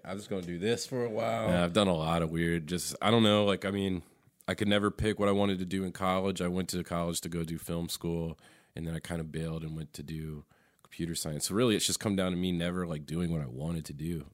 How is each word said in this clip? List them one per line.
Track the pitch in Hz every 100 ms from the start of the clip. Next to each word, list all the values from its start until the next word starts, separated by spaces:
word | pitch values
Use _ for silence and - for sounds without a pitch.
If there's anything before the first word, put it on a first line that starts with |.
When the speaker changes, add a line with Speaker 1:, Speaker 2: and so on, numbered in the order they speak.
Speaker 1:
"I'm | - 98
just | 104
gonna | 98
do | 87 87
this | 101 117 -
for | 127 120
a |
while." | 110 113 113 110
Speaker 2:
Yeah, | 87
I've | 87
done | 95 98
a | 82
lot | 78 85
of | 82
weird, | 82 85 85 76
just, | 87 - -
I | 101
don't | 117
know, | 110 104 104
like, | 92 98
I |
mean, | 98 98 92 - _ _ _ -
I |
could | 95 104
never | 101 104
pick | - 110 101
what | 101
I |
wanted | 101 101 92
to | 92
do | 95
in | 92
college. | 85 95 95 95 90
I | 90
went | 90 87
to | 90
college | 82 85 85 82
to | 87
go | 85
do | 80 82
film | - 85 85
school, | - 85 85 82 80 - - _ -
and | 82
then | 82
I |
kinda | - 85
bailed | 80 78 82 80
and | 80 78
went | 76
to | -
do | 73 80 78 76 - _ _ _
computer | - - 82 82
science. | 80 76 -
So | 95
really, | 123 101
it's | -
just | 90
come | 110 98
down | 92
to | 87
me | 92
never, | 87 87 90 87
like, | 78 73
doing | 80 87
what | 82
I | 67
wanted | 62 78 85 73
to |
do, | 71 78 82 -